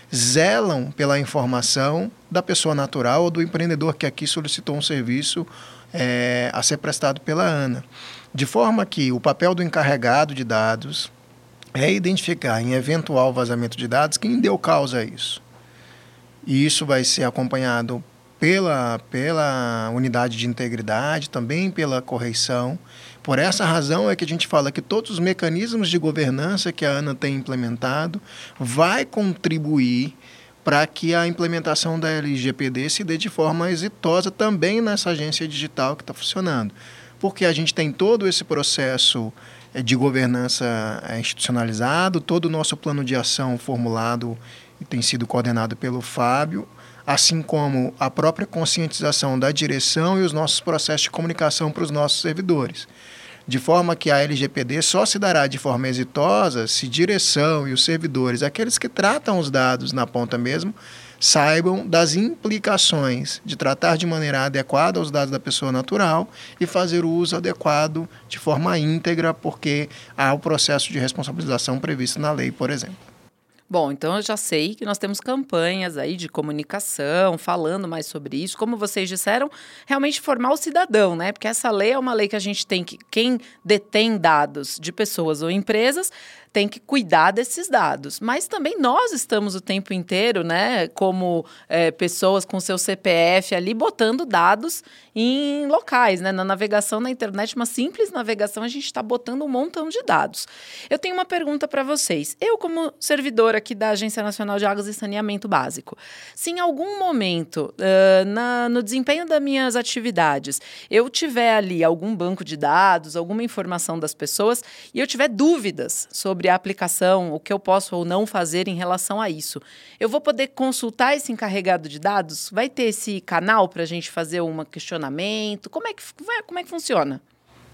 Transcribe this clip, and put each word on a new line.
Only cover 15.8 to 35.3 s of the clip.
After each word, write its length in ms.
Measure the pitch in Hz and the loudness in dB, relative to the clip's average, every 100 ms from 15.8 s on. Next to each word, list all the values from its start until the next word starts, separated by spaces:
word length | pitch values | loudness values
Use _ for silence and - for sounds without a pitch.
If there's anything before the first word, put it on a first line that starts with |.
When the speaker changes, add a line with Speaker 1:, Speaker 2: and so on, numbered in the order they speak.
| - - - - - - - | -20 -20 -20 -20 -20 -12 -2
Speaker 1:
E 200 | 135 147 | 2 2
isso 200 | - 151 | 2 2
vai 180 | 131 123 | 2 2
ser 180 | - | 0
acompanhado 800 | 127 123 127 131 127 120 117 123 - - - - | 0 -2 -2 0 0 0 -2 -6 -10 -20 -16 -2
pela, 600 | 156 190 180 143 120 117 - | 2 2 2 0 0 -4 -4
pela 800 | 127 147 160 147 131 120 113 110 120 | -4 0 0 0 0 -2 -2 -2 -2
unidade 420 | 127 120 123 113 | 0 0 0 -2
de 80 | 120 | -4
integridade, 840 | 117 123 117 107 107 143 156 147 | -2 -4 -4 -2 0 0 -2 -4
também 420 | 131 117 156 185 | -6 -4 -2 -2
pela 300 | 175 147 131 | -2 -2 -2
correição. 760 | 127 123 120 110 - 123 123 170 - - - - | -2 -4 -4 -2 -2 -2 -2 -6 -12 -20 -20 -10
Por 160 | - 131 | 0 2
essa 260 | 175 196 185 | 2 2 2
razão 440 | 165 143 165 208 | 2 2 2 2
é 60 | 190 | 2
que 100 | 160 | -2
a 20 | |
gente 180 | 165 - | -2 2
fala 260 | 156 139 | 2 2
que 100 | 147 | -2
todos 280 | - 208 220 | -2 -2 -2
os 100 | 185 | -2
mecanismos 680 | 180 185 170 170 233 226 185 | 0 0 0 0 -2 0 2
de 80 | 175 | 2
governança 760 | 156 151 143 135 156 196 180 | 0 2 0 0 0 -2 -2
que 120 | - 147 | 0 0
a 40 | |
ana 260 | 139 147 131 | 0 -2 -2
tem 200 | 139 139 | -2 -2
implementado 840 | 127 127 117 120 131 143 165 196 - - - - | -2 -2 -2 -2 -2 0 -2 -6 -12 -20 -16 -8
vai 460 | 123 131 170 220 - | -2 4 4 4 -2
contribuir 1120 | - 202 165 175 160 151 151 123 123 143 - - - - - | 0 0 0 0 0 2 2 4 2 -2 -6 -20 -20 -20 -6
pra 220 | - 143 151 | 2 2 2
que 300 | - 165 170 | -2 0 2
a 100 | 170 | 2
implementação 760 | 170 170 170 160 151 165 165 | 0 -2 -2 0 0 0 -2
da 100 | 160 | -2
L 260 | 156 147 135 | -2 -2 -2
G 160 | 127 | -2
P 180 | 127 135 | -2 -2
D 200 | 123 143 | -2 -2
se 140 | - | -2
dê 140 | 185 160 | -2 -4
de 120 | 202 | -4
forma 420 | - 156 165 175 | 0 0 0 -2
exitosa 580 | 170 196 - 170 175 190 | -2 -4 -2 2 2 0
também 520 | - 214 196 170 220 | 0 0 2 2 2
nessa 300 | 226 202 180 | 0 0 -2
agência 360 | 160 151 | -2 -2